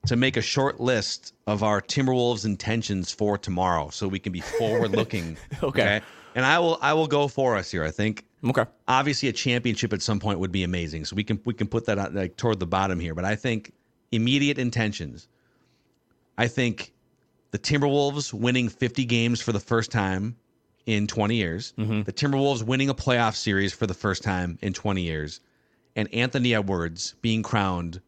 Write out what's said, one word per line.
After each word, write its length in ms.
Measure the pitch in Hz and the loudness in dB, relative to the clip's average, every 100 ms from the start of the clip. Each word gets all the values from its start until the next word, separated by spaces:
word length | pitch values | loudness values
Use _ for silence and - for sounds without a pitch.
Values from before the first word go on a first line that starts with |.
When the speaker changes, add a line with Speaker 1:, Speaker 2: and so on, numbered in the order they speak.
| - | 2
Speaker 1:
to 100 | 120 | 2
make 200 | 131 131 | 2 2
a 60 | |
short 380 | 107 - 135 - | -2 0 0 0
list 540 | 123 120 98 - - _ - | 0 0 0 -8 -12 _ -4
of 160 | 104 | 0
our 180 | 107 104 | 2 2
Timberwolves 640 | - - 131 127 120 120 | 0 0 2 4 2 0
intentions 680 | 110 98 - 117 - 98 87 | -2 -2 -2 -2 -2 -4 -4
for 260 | - 104 101 | -2 0 0
tomorrow, 520 | - 90 92 85 73 | -2 0 2 2 -2
so 180 | - 101 | -6 -4
we 100 | 95 | -4
can 140 | 104 | -6
be 80 | 87 | -8
forward-looking. 960 | - 453 113 113 110 214 - 104 85 78 - | -6 -2 0 2 2 0 0 -4 -6 -10 -12
Speaker 2:
<laughs> 120 | 143 | -6
Okay. 40 | 147 131 | -2 2
Speaker 1:
Okay? 180 | 101 104 - - - | 2 2 -4 -20 -8
And 120 | 123 131 | 0 4
I 120 | 165 | 4
will, 200 | 170 160 | 4 2
I 140 | 139 | 2
will 120 | 156 156 | 2 2
go 220 | 143 143 | 2 2
for 280 | - 131 107 | 2 2 2
us 140 | 92 | 0
here. 140 | 90 | -2
I 60 | 78 | -2
think 340 | 78 107 104 - _ | 0 -2 -2 -12 _
Speaker 2:
Okay. 200 | 113 120 113 _ - | 0 2 0 _ 0
Speaker 1:
obviously 400 | 127 139 135 139 | 2 2 0 -2
a 40 | |
championship 600 | - 135 120 120 107 117 | 0 0 0 0 0 0
at 80 | 104 | -2
some 180 | - 104 | 0 0
point 220 | 101 92 | 0 -2
would 100 | 95 | -2
be 140 | 92 | 0
amazing. 400 | 90 90 82 80 | 0 -2 -4 -6
So 100 | 76 | -6
we 80 | 95 | -4
can, 160 | 104 110 | -2 -2
we 80 | - | -2
can 160 | 120 113 | -4 -2
put 160 | 117 | -2
that 140 | 113 101 | 0 -2
on, 160 | 98 | -2
like, 220 | 95 92 - | -4 -4 -2
toward 220 | 120 104 | 0 0
the 80 | 90 | 0
bottom 320 | 92 98 90 | 0 2 0
here. 160 | 85 | -4
But 120 | 80 92 | -4 -2
I 100 | 107 | -2
think 360 | 131 113 - _ _ _ _ | -2 -4 -6 _ _ _ _
immediate 480 | 113 117 139 143 139 | 0 2 4 2 0
intentions. 680 | 123 117 110 104 78 60 - _ _ _ _ _ _ _ _ _ _ - | -2 0 -2 -2 -10 -12 -20 _ _ _ _ _ _ _ _ _ _ -2
I 100 | 117 | 0
think 440 | - 120 107 - _ _ _ _ _ _ | 2 0 0 -10 _ _ _ _ _ _
the 80 | 101 | -6
Timberwolves 720 | - 147 143 139 143 143 139 | 0 2 4 2 2 0 -6
winning 380 | 107 120 127 120 | 0 2 2 0
fifty 340 | - 123 127 | 0 -2 0
games 380 | 123 117 117 120 | 2 2 2 0
for 100 | - | 0
the 80 | 104 | -2
first 320 | - 117 104 | 0 0 0
time 420 | 113 98 95 107 120 _ _ _ _ - | 0 0 0 -2 -6 _ _ _ _ -2
in 200 | 107 104 | 0 0
twenty 300 | - 104 117 | 0 0 2
years. 380 | 90 85 - - | 0 -4 -8 -6
Speaker 2:
Mm-hmm. 240 | 110 107 | -2 -2
Speaker 1:
The 100 | 101 | -4
Timberwolves 480 | - 143 139 139 131 | -2 0 2 2 0
winning 260 | 110 131 139 | 0 0 0
a 60 | |
playoff 420 | 131 - 123 113 - | 0 2 4 4 2
series 360 | - 98 98 | 0 2 2
for 140 | - 110 | 0 -4
the 80 | |
first 300 | 92 104 95 | -2 -2 -2
time 340 | - 92 90 82 | 0 -2 -2 -4
in 100 | 101 | -6
twenty 300 | 92 104 95 | -4 -2 -2
years. 380 | 85 78 76 - _ _ _ _ _ | -2 -4 -6 -10 _ _ _ _ _
And 180 | - 104 | -6 -4
Anthony 400 | 113 123 135 123 | 0 0 2 2
Edwards 600 | 110 98 92 85 82 - - | 2 2 0 -2 -6 -12 -4
being 220 | 117 110 | -2 0
crowned 580 | 107 110 98 90 87 87 | 2 2 2 0 -4 -8